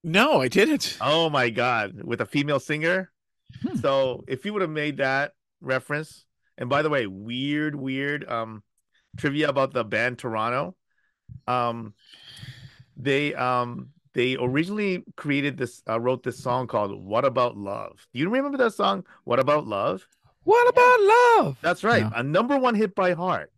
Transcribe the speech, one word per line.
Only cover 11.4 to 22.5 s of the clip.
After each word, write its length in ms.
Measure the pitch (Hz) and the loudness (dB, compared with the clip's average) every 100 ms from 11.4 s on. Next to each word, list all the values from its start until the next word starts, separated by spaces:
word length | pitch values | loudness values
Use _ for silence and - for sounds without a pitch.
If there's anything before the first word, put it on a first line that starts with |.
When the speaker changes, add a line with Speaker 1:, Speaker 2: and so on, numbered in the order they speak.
| - | -4
Speaker 2:
Um, 480 | 123 120 117 110 - _ - - - - - - _ - - | -2 0 -4 -10 -16 _ -20 -20 -20 -18 -18 -20 _ -20 -8
they, 380 | 123 139 147 | 0 0 0
um, 540 | - 127 123 123 123 127 _ _ | -2 0 0 -2 -8 -16 _ _
they 220 | - 123 131 | -2 0 0
originally 680 | 123 135 175 214 202 180 - - | 0 0 -2 -2 -2 -4 -8 -10
created 420 | 147 143 143 127 | -2 -2 -2 -4
this, 240 | 123 - - | -8 -8 -6
uh, 120 | 113 | -2
wrote 220 | 120 127 | -2 -2
this 160 | 120 117 | -6 -6
song 280 | 127 123 123 | -4 -4 -2
called 280 | 113 101 101 | -2 -2 -6
"What 200 | 95 110 | -4 0
About 320 | 131 123 123 107 | 0 0 -2 -2
Love." 500 | 98 104 - - _ | -10 -10 -10 -16 _
Do 60 | 120 | -6
you 100 | 170 | -2
remember 260 | 247 285 277 | 0 -2 0
that 140 | 233 | 0
song, 300 | - 196 196 - - | 2 -2 -2 -8 -18
"What 140 | - 123 | -2 0
About 260 | 131 151 131 | 2 2 0
Love"? 400 | 101 117 190 - _ _ _ | -2 -2 -4 -10 _ _ _
Speaker 3:
What 200 | - 453 | 4 6
Speaker 1:
Yeah. 60 | 480 | 6
Speaker 3:
About 760 | 494 494 494 403 466 494 440 | 6 6 6 6 8 8 6
Love? 140 | 220 135 | 4 -2
Speaker 2:
That's 220 | 160 175 | -2 0
right. 180 | 214 226 | 2 2
Speaker 3:
Yeah. 60 | 107 | 2
Speaker 2:
A 80 | 110 | -2
number 340 | 131 165 240 | 0 0 2